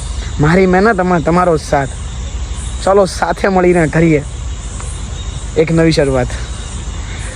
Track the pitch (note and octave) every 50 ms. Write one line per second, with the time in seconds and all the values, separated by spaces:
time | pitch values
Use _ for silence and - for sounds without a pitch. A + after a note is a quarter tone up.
0 | - - - - - - - - D3 D3+ E3 F#3+ F#3+ F#3 F3+ F#3 G3 A3+ A#3 F3+
1 | F3+ F3+ F3+ E3+ - D#3+ E3 F3 F3+ F3+ E3 D3+ - - - C#3+ C#3 B2+ - -
2 | - - - - - - - - - - - - - - - - - F#3 G3 G#3
3 | G3 F3 - - F#3 E3+ F3+ - - G#3 F#3+ F#3 F3+ F3+ F3+ F3 E3 D3+ - D#3+
4 | E3 E3 D#3 C#3+ C#3 - - - - - - - - - - - - - - -
5 | - - - - - - - - - - - D3+ E3 D#3+ E3 E3 E3 E3 D#3 D#3+
6 | D3 C#3 C3+ B2+ B2 A#2+ - - - - - - - - - - - - - -
7 | - - - - - - -